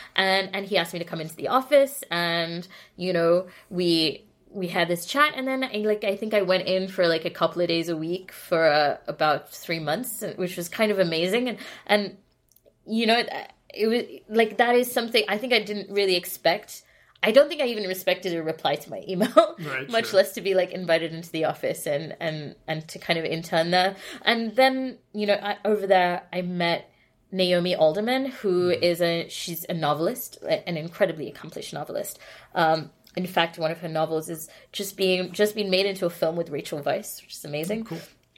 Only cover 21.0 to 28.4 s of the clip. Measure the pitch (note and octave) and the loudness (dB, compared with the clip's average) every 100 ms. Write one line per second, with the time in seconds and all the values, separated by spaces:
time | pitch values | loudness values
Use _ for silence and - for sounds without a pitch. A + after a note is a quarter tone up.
21 | E3 E3 E3+ D#3+ D#3 - B2+ - - C#3+ | 0 -8 -8 -2 -2 -2 -4 -4 -4 -4
22 | D#3+ - E3 D#3 D3 - - D#3 D#3 F3 | -6 -8 -6 -6 -10 -12 -8 -8 -8 -8
23 | - E3+ D#3+ E3 E3+ E3+ E3+ F3+ F#3 F#3+ | -4 -2 -2 -4 -2 0 2 4 2 0
24 | - - - A#3 A3+ G#3 C4 C4 C4 - | -12 -6 0 0 0 4 4 4 -4 -10
25 | _ G#3+ G#3 G3+ G#3 G3+ G3+ G#3 F#3+ F#3 | _ -4 0 0 0 -4 0 0 4 6
26 | F3+ F3+ - F3+ F3+ F3+ E3+ E3 - _ | 6 0 -6 -6 -4 0 0 0 -4 _
27 | _ _ _ F#3 F3+ F3+ F3 F3+ D#3 F3 | _ _ _ 0 2 4 2 4 4 4
28 | A3 B3+ C4+ C4 | 0 0 -2 -4